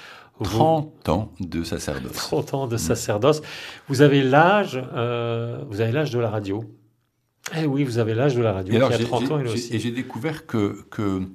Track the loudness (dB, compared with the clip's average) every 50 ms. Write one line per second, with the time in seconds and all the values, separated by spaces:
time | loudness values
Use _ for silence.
0 | -20 -20 -20 -20 -20 -20 _ -8 -6 -2 2 4 4 4 4 2 0 -4 -10 -6
1 | -2 0 0 0 -2 -4 -8 -10 -10 -6 -4 -4 -4 -4 -4 -6 -4 -6 -6 -6
2 | -8 -10 -10 -10 -6 -4 -2 -2 -2 -2 -4 -4 -4 -4 -4 -2 -2 -2 -2 -2
3 | 0 -2 -2 2 4 4 4 2 0 -6 -12 -14 -14 -14 -16 -16 -8 -4 4 6
4 | 6 8 8 6 6 6 6 6 6 6 6 4 2 0 -4 -8 -8 -6 -4 -2
5 | -2 -2 -2 -2 -2 -2 -2 -4 -4 -6 -6 -8 -10 -8 -4 -2 0 0 2 0
6 | 0 0 0 0 0 0 0 -2 -2 -2 -4 -4 -6 -8 -14 -20 _ _ _ _
7 | _ _ _ _ _ _ _ _ _ -8 -4 -2 -2 0 0 0 0 0 0 0
8 | 0 2 2 2 2 2 2 2 2 2 0 0 -2 0 2 4 4 4 4 2
9 | 0 0 0 0 0 0 0 -2 -2 -2 -4 -4 -4 -4 -4 -4 -2 -2 -4 -4
10 | -6 -8 -8 -8 -6 -6 -6 -8 -8 -4 -2 0 0 0 -2 -6 -12 -12 -8 -4
11 | -2 -2 -2 -2 -4 -6